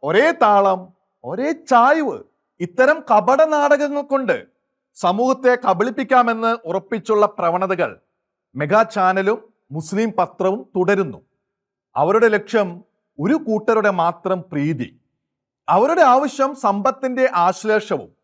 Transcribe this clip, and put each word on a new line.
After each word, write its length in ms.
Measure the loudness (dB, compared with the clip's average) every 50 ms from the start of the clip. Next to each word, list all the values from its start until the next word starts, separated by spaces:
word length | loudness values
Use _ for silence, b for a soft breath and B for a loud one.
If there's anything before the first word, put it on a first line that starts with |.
| -4
ഒരേ 240 | 0 2 2 2 2 2 2 2
താളം, 380 | 4 4 4 4 2 0 -2 -4 -14 _ _ _ _ _ _ _
ഒരേ 260 | -12 -8 -6 -4 -4 -6 -6 -4
ചായ്വ്. 520 | 2 2 4 4 4 2 2 0 -4 -6 -10 -12 _ _ _ _ _ _ _
ഇത്തരം 380 | -10 -10 0 2 2 2 2 0 0
കപട 340 | 2 2 2 4 2 2 2 2
നാടകങ്ങൾ 580 | 2 2 0 2 2 2 2 0 -2 -4 -6 -6
കൊണ്ട് 340 | -4 -4 -4 -2 -2 -4 -4 -4 _ _ _ _ _ _ _ _ _ _
സമൂഹത്തെ 560 | -4 -2 -2 0 0 0 0 0 2 2 2 2 2 2
കബളിപ്പിക്കാമെന്ന് 880 | -2 0 0 0 -4 -2 -6 -4 2 2 2 2 2 0 -2 -2 -4 -4 -4 _
ഉറപ്പിച്ചുള്ള 640 | -6 -6 -6 -4 _ -8 -8 -4 -2 0 2 2
പ്രവണതകൾ 640 | 0 0 -2 -2 -2 -2 -2 -2 -2 -2 -2 -2 -4 -4 -10 _ _ _ _ _ _ _ _ _ _ _
മെഗാ 280 | -8 -4 0 2 2 2
ചാനലും 560 | 2 0 -2 0 0 0 0 0 -2 -2 -4 -6 _ _ _ _ _
മുസ്ലിം 400 | -12 -12 -10 -6 -4 -2 -2 -2 -2
പത്രവും 480 | -2 -4 -4 -4 _ -2 -2 -2 -4 -8 _ _
തുടരുന്നു. 440 | -2 0 0 2 0 0 -4 -6 -14 _ _ _ _ _ _ _ _ _ _ _ _ _ _ _
അവരുടെ 320 | -2 0 2 2 4 4 4
ലക്ഷ്യം 400 | 2 0 -2 -2 -2 -2 -2 -2 -6 -14 -18 _ _ _ _ _ _ -6
ഒരു 180 | -2 0 0 -2
കൂട്ടരുടെ 520 | -2 -2 -4 -2 0 0 0 2 2 0
മാത്രം 480 | 0 0 -2 -2 -2 -4 _ -4 -4 -4 -6
പ്രീതി, 460 | _ -6 -4 -2 -2 -4 -4 -8 -12 _ _ _ _ _ _ _ _ _ _ _ _ _ _ _ 0
അവരുടെ 360 | 2 2 2 2 4 4 4 4
ആവശ്യം 400 | 4 4 2 -2 -2 -2 -4 -4 -4
സമ്പത്തിന്റെ 680 | -4 -2 -2 -2 0 -2 -4 -4 -4 -6 -6 -2 0 -2 0 0 0
ആശ്ലേഷവും. 720 | 0 0 0 -2 -2 -2 -2 -2 0 -2 -8 -8 -8 -12 _ _